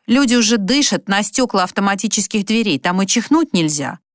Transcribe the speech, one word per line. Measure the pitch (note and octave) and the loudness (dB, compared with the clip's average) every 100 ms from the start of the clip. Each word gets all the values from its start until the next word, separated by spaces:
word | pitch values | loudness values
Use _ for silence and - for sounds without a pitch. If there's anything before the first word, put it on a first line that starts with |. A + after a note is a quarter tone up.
| - | 0
Люди | B3 C4 A#3+ | 2 4 2
уже | G#3+ A#3 | 2 0
дышат | F#3+ C#4 C#4+ F#3 - | 0 0 0 -2 -2
на | G3 | -2
стёкла | G#3 - A#3+ G3 | -2 -2 0 0
автоматических | F3+ - G3 G3+ G#3+ - - G#3+ G3 | -2 -2 -2 -2 -2 -2 -2 -4 -2
дверей, | A3+ G#3 C#3 | 0 0 -2
там | F3 F#3 | -2 -2
и | F#3+ | 0
чихнуть | A#3 - D#4 E4 | -2 2 2 2
нельзя. | F3+ D#3 D3 C3+ - _ | 0 0 -2 -6 -10 _